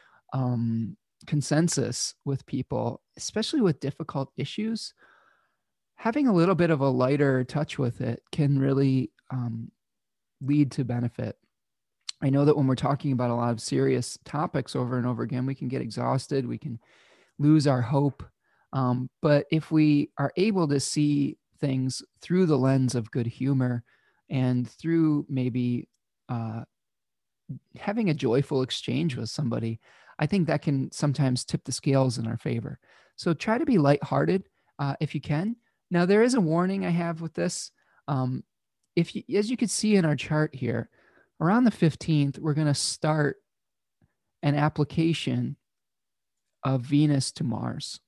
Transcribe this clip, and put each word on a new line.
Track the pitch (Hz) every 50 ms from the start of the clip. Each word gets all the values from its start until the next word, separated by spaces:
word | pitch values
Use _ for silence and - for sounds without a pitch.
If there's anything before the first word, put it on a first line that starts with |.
| _ _ _ _ _ _ -
um, | 135 131 123 123 117 117 113 113 113 113 98 - - _ _ _ _ -
consensus | - 147 147 131 - 147 151 170 170 - 143 117 110 123 - - - - _ -
with | 143 135 127 -
people, | - - 131 123 - 143 113 113 120 - - _ _ _
especially | - - - - 208 226 - - 302
with | 220 180 135 -
difficult | - - - - 156 - - 143 135 - _
issues, | - - - - - 214 220 226 214 - - - _ _ _ _ _ _ _ _ _ _ _ _ _ _ _ _ _ _ _ _
having | - - 220 240 294 285
a | 254 196
little | 170 165 185 190
bit | 147 175 165
of | 165 135
a | 139 139
lighter | 127 127 127 131 143 139 147 139 131 131 127
touch | - - 151 151 - -
with | - 135 120 - -
it | 123 117 117 - - _
can | - - 147 139 143
really, | 139 135 139 135 135 139 135 131 131 127 - _ _ _ -
um, | 131 127 120 120 113 113 113 - - _ _ _ _ _ _ _ _ _ _ _ _ -
lead | 135 131 147 147 147 127
to | - - 135
benefit. | 123 120 120 123 120 - - 113 110 - _ _ _ _ _ _ _ _ _ _ _ _ _ _ - - _
I | - 135
know | 135 139 143
that | 151 147
when | 151 135
we're | 131 131
talking | - - - 139 131 - 143
about | 131 120 127 120
a | 120
lot | 120 120 120
of | 117 110
serious | - - 139 131 135 135 131 123 123 - - - -
topics | - - 147 156 - - 139 123 - -
over | 135 127 120 127
and | 123 120
over | 123 123 113 120
again, | 113 117 127 127
we | 135 135
can | - -
get | 127 131 127
exhausted, | 123 117 107 120 123 123 131 131 - - 143 139 127
we | 117 117
can | 113 - 147 117 113 _ _ _ _ _ _ _ _ _ _ _
lose | - 143 147 156 156 131
our | 147 131 127
hope. | 117 107 147 139 143 139 - - - - _ _ _ _ _ _ _ _
Um, | - - 127 123 123 127 127 - _ _
but | - 151 147 143 - -
if | 160 160 - -
we | 160 156 151 151 147 143 143 - _
are | - 143 139 -
able | - 190 226 196 190 165 143
to | 143 139
see | - - - 151 151 147 147 143 139 139 - - _ _ _ _
things | - 139 131 131 127 131 - - - - _ _
through | - - 175 185 185
the | 156 151
lens | 127 127 135 135 135 131 120 -
of | 123 110 -
good | - 131 117
humor | 120 - - 131 135 139 131 127 123 123 120 - _ _ _ _ _ _ _ _ -
and | - 131 127 127 127 123 123 120
through | - - - 160 165 165 160 156 151 147 143
maybe, | - 135 131 127 127 110 127 123 123 120 120 - - _ _ _ _ _ _ _ -
uh, | 123 117 113 110 110 113 - - _ _ _ _ _ _ _ _ _ _ _ _ _ _ _ - 131 - _ _ -
having | - - - 208 240 220 180
a | 143
joyful | 123 131 117 113 135 139 - 151 131
exchange | 127 - - - - - 120 135 170 165 123
with | 123 117 110
somebody, | - - 147 117 117 120 113 113 113 - _ _ - - _ - - -
I | 147
think | 147 202 196 160
that | 147 147 147
can | - 160 143 135 131 -
sometimes | - - - 147 131 - 139 131 123 123 -
tip | - - - -
the | -
scales | 131 - - - 135 135 131 127 117
in | 127 113
our | 110 113
favor. | 113 - 147 120 113 - - 127 - _ _ _ _ _ _ _
So | - - 180 160
try | - - 226 220
to | 247 330
be | 294 247
lighthearted, | 180 143 139 147 - - - - 139 151 165 180 196 - _ _ _ _ _ _
uh, | - 143 143 139 -
if | 156 147 -
you | 147
can. | - - 147 151 185 220 233 - _ _ _ _ _ -
Now, | 180 170 175
there | 180 202 208 233
is | 254 247
a | 247
warning | 180 151 160 170 180 185 196 196 190
I | 175
have | 170 175 170 170 165 160
with | 165 160 -
this. | 175 170 175 - - - - - _ _ _ _ _ _
Um, | - 143 127 131 127 127 - - _ _ _ _ _ _ _ _ _ -
if | 170 170 - -
you, | 196 - - 156
as | 202 208 214
you | 254
can | - 247 185
see | - - - 214 208
in | 196 165
our | 156 147
chart | 127 - - 151 151 156 - -
here, | 127 127 117 117 117 113 - _ _ _ _ _ _ _ _ _ -
around | 156 170 208 240 262
the | 226
fifteenth, | - - 180 156 - - - - 156 147 143 143 -
we're | - - 160 143
gonna | 151 156 147 139
start | - - - - - - 156 156 156 147 139 - - _ _ _ _ _ _ _ _ _ _ _ _ _ _ _ _ _ _ _ _ -
an | 143 143
application | 147 147 151 - - 147 - - 165 160 165 160 - - 139 123 120 123 139 143 - _ _ _ _ _ _ _ _ _ _ _ _ _ _ _ _ _ _ _ _ -
of | 135 135 131
Venus | 120 127 143 147 151 151 143 135 127 -
to | - - -
Mars | 123 113 110 120 120 - 160 - - - - _